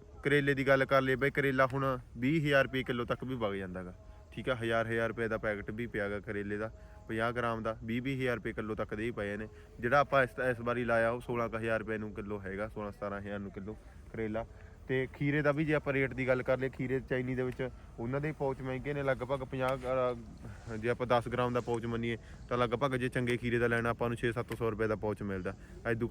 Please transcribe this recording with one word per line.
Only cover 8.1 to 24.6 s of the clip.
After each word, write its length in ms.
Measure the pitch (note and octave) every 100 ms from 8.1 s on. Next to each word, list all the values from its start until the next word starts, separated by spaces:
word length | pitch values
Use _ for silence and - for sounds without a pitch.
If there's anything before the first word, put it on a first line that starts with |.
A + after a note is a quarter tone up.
| C3+
ਹਜ਼ਾਰ 180 | B2+ A#2+
ਰੁਪਏ 180 | A2+
ਕਿਲੋ 220 | G#2+ G#2+ G#2+
ਤੱਕ 200 | G#2+ G#2+
ਦੇ 80 |
ਹੀ 80 | A2+
ਪਏ 260 | A2+ G2+ G2+
ਨੇ। 100 | G#2+ - - -
ਜਿਹੜਾ 200 | A#2+ C#3+
ਆਪਾਂ 240 | C#3 C#3
ਇਸ, 60 | B2+ - B2+
ਇਸ 80 | A#2
ਵਾਰੀ 240 | A#2+ A#2+
ਲਾਇਆ 260 | A#2+ A#2 A#2
ਉਹ 120 | A#2+
ਸੋਲਾਂ 280 | A#2 A#2+ A#2
ਕੁ 80 | A2
ਹਜ਼ਾਰ 220 | A2+ A2
ਰੁਪਏ 180 | G#2 A2
ਨੂੰ 160 | G#2+
ਕਿਲੋ 260 | G2+ G2+ G#2
ਹੈਗਾ, 280 | F#2+ F#2+ A2
ਸੋਲਾਂ 240 | G#2+ G#2
ਸਤਾਰਾਂ 280 | G2 G2+ G2+
ਹਜ਼ਾਰ 200 | G2+ G2+
ਨੂੰ 120 | G2
ਕਿਲੋ 260 | F#2+ G2 A2 - - -
ਕਰੇਲਾ। 320 | - A2 G#2+ A2+ - - - -
ਤੇ 200 | C3 C3
ਖੀਰੇ 280 | - C#3+ D3
ਦਾ 100 | D3
ਵੀ 140 | C#3+ D#3
ਜੇ 80 |
ਆਪਾਂ 200 | D3+ C#3+
ਰੇਟ 200 | C3+ C3+
ਦੀ 140 | A#2 B2+
ਗੱਲ 160 | B2+
ਕਰ 140 | B2 B2+
ਲਈਏ, 120 | C3
ਖੀਰੇ 300 | - B2+ C3
ਚਾਈਨੀ 360 | A2 B2+ B2+ B2+
ਦੇ 80 |
ਵਿੱਚ 260 | B2+ B2 C3 - - -
ਉਹਨਾਂ 220 | A#2 C#3
ਦੇ 100 | D3+
ਪਾਊਚ 300 | D3+ C#3 C3+
ਮਹਿੰਗੇ 320 | C3 C3 B2
ਨੇ, 100 | C#3+
ਲਗਭਗ 400 | C3+ B2 A#2+ C3+
ਪੰਜਾਹ, 260 | C3 C3+ C3
ਅਹ, 1080 | C3+ B2+ C3 B2+ A#2+ G#2+ - A2+ G#2 - A2
ਜੇ 120 | A#2
ਆਪਾਂ 180 | A#2 B2
ਦਸ 200 | A#2+ A#2
ਗ੍ਰਾਮ 260 | A#2+ B2
ਦਾ 80 | B2
ਪਾਊਚ 240 | A2+ A#2 A#2
ਮੰਨੀਏ 320 | A2+ A#2 A2+ - - -
ਤਾਂ 80 | B2
ਲਗਭਗ 380 | A#2+ A#2 C#3 C3
ਜੇ 140 | B2
ਚੰਗੇ 280 | B2+ B2 A#2+
ਖੀਰੇ 220 | A#2+ A#2
ਦਾ 80 | A#2
ਲੈਣਾ 220 | A#2 A#2
ਆਪਾਂ 180 | A#2 A#2+
ਨੂੰ 100 | A#2
ਛੇ 140 | B2
ਸੱਤ 240 | A#2 A2+
ਸੌ 120 | A2+